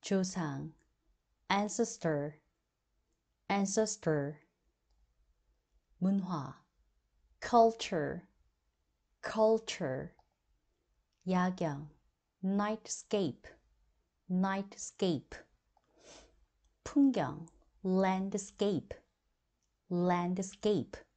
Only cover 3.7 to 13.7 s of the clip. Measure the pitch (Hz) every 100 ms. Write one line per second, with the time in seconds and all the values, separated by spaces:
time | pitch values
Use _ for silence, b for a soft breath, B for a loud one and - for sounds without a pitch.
3.7 | - 214 - - 151 143 147 _ _ _
4.7 | _ _ _ _ _ _ _ _ _ _
5.7 | _ _ _ 185 196 180 170 131 - _
6.7 | _ _ _ _ _ _ _ - 240 226
7.7 | 226 - 175 143 175 - _ _ _ _
8.7 | _ _ _ _ _ - 214 220 226 220
9.7 | - 156 131 165 _ _ _ _ _ _
10.7 | _ _ _ _ _ - 185 180 185 165
11.7 | 143 151 - _ _ _ _ 185 196 208
12.7 | 220 - - - 208 175 - - - _